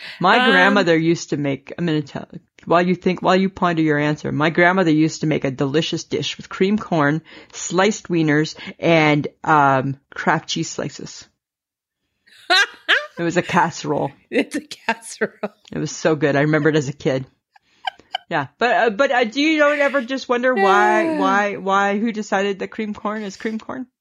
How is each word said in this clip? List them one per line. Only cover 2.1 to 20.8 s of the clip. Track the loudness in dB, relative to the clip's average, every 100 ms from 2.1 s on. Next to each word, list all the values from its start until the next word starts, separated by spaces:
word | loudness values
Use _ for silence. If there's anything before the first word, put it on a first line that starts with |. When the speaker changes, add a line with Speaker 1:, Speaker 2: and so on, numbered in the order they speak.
| -10 -14 -18 -20 _ 0
Speaker 1:
while | 0 2
you |
think, | 0 -2 0
while | 2 2
you | 2
ponder | 0 -2 0
your | 0 2
answer, | 0 -2 -4
my | -2 0
grandmother | 4 4 4 2
used | 2 2 0
to | -2
make | 0
a | -2
delicious | -2 0 0 -2 -6
dish | -6 -6 -6 -8
with | -14
cream | -2 0 0
corn, | 0 0 2 0 -6 -18 -18
sliced | -12 -4 0 0 0 -2
wieners, | 0 2 2 0 -6 -16 -4
and, | 2 4 4 2 0 -6
um, | 0 4 4 2 -2 -8 _
Kraft | -6 -2 -2 -4
cheese | -6 -6
slices. | -8 -10 -10 -16 -18 -20 _ _ _ _ _ _ _ _ _ _ _ 0
Speaker 2:
<laughs> | 2 2 -4 -2 -2 -2 -6
Speaker 1:
It |
was | -2 -2
a |
casserole. | 0 0 0 -2 -6 -4 -4 -8 _
Speaker 2:
It's | -4 -2 -6
a |
casserole. | -10 -8 -6 -6 -8 -8 -8 -6 -12 -12 -12
Speaker 1:
It | -8
was | -8
so | -2 0 2
good. | 2
I | 2
remember | 2 2 2
it | 0
as | -2
a |
kid. | -4 -4 -4 -6 _ _ _ _ _ -14 -14 _ -16 -6
Yeah. | -6 -6 _
But, | 0
uh, | 2 2
but, | 2 0
uh, | 2
do | 0 0
you | 0 2
don't | 2 2
ever | 0 0
just | -4 -6 -2
wonder | -2 0
why, | 2 4 4